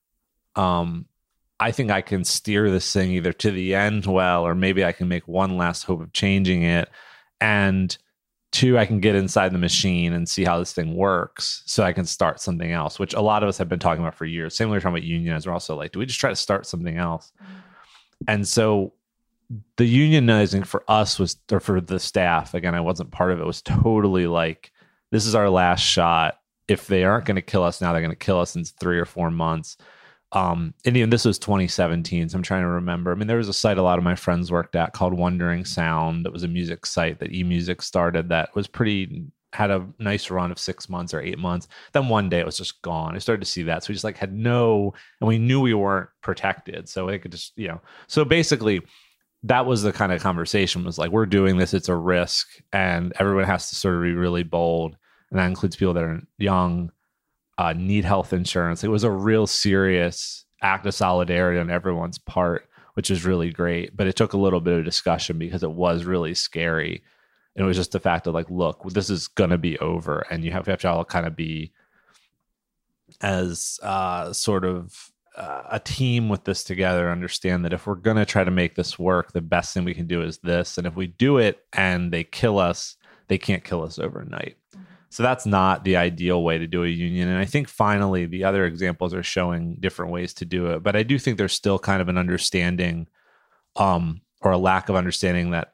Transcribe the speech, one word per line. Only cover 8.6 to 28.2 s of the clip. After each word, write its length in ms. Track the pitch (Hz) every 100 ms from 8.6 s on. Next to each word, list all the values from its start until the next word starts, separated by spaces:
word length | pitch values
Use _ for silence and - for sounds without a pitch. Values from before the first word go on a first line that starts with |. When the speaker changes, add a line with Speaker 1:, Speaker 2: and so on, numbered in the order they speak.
| 127 120
Speaker 1:
I 80 | 104
can 140 | 104
get 120 | 104
inside 380 | 98 95 117 95
the 60 | 92
machine 560 | 87 - 98 87 85
and 140 | 85 85
see 180 | - 90
how 120 | 85
this 140 | 90
thing 240 | - 80 85
works 680 | 98 90 - - - - -
so 180 | -
I 80 | 95
can 140 | 90 85
start 340 | - 87 -
something 320 | - 85 85
else, 260 | 85 76 -
which 160 | 98
a 80 | 113
lot 220 | 107 107
of 60 | 104
us 80 | -
have 100 | 87
been 100 | 90
talking 240 | 90 82
about 140 | 82 -
for 100 | 80
years. 300 | 82 80 -
Same 140 | 113
way 80 | 104
we're 20 |
talking 180 | 90 85
about 60 |
unionize. 420 | 82 85 85 80 87
We're 80 |
also 220 | 87 - 76
like, 160 | 78
"Do 80 | 90
we 60 | 127
just 140 | 117
try 100 | 131
to 60 | -
start 300 | - 98 -
something 320 | 85 85 82
else?" 340 | 87 82 - _ - - - - - - _ _ 117
And 220 | 107 98
so 460 | - 107 104 95 - _ _ _ _ - 110 - -
the 60 |
unionizing 800 | 120 123 151 156 117 110 101 95 90
for 180 | - -
us 320 | 107 104 -
was, 180 | 90 - -
or 80 | 95
for 220 | - 95
the 180 | 85 92
staff, 540 | - 101 90 82 87
again, 200 | 90 87
I 80 | 85
wasn't 300 | 85 85 85
part 200 | - 90
of 80 | 87
it, 60 | 82
was 160 | 82
totally 640 | - - 113 110 101 92 87
like, 440 | 85 82 80 - _ _ _ _
"This 140 | 110 107
is 100 | 110
our 140 | 101
last 320 | 92 90 87
shot. 580 | - - 85 82 80 - _ _ -
If 200 | 101 -
they 160 | 95
aren't 220 | 92 113 110
gonna 160 | 95
kill 220 | - 101
us 180 | 87 -
now, 100 | 90
they're 100 | 85
gonna 140 | 82
kill 240 | 80